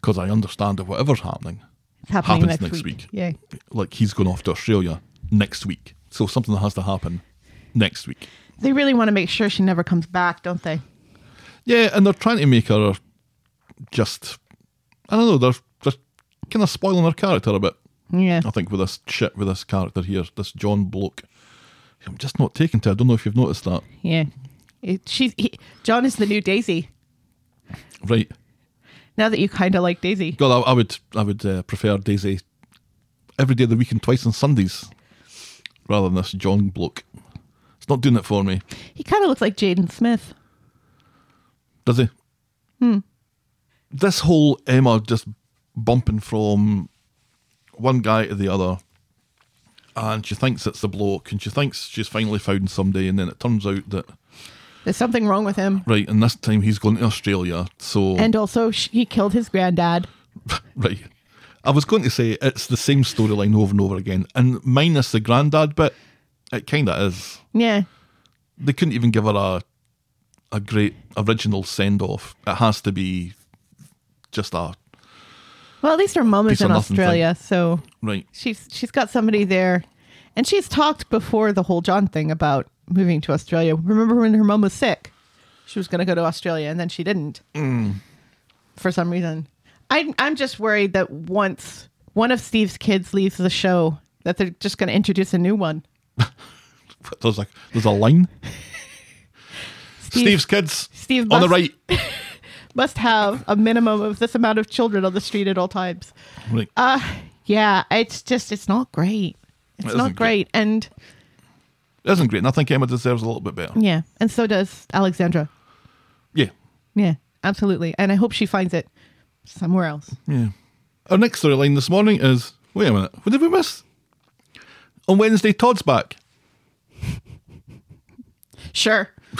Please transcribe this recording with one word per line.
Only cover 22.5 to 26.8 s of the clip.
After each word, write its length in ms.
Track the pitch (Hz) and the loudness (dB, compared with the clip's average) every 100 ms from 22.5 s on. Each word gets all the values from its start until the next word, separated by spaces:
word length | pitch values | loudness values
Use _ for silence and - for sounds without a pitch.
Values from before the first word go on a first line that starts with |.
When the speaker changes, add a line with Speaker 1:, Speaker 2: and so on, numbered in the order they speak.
Speaker 1:
taken 260 | - 160 110 | 0 0 0
to. 100 | 107 | 0
I 20 | |
don't 140 | 101 123 | 2 2
know 80 | 117 | 2
if 100 | 110 | 0
you've 100 | 113 | 0
noticed 280 | - - | 0 -2
that. 180 | 92 90 - - | -4 -6 -8 -10
Speaker 2:
Yeah. 220 | 175 165 147 - - _ _ _ | -4 -2 -2 -8 -20 _ _ _
It, 260 | 185 185 - | -8 -8 -6
she's, 240 | - 262 - | -2 -2 0
he, 160 | 208 - - - | -6 -6 -20 -8
John 240 | - 233 262 | 0 2 0
is 120 | - | 0
the 100 | 208 | 0
new 120 | 214 | 0
Daisy. 500 | 185 196 226 165 | 0 -2 0 -4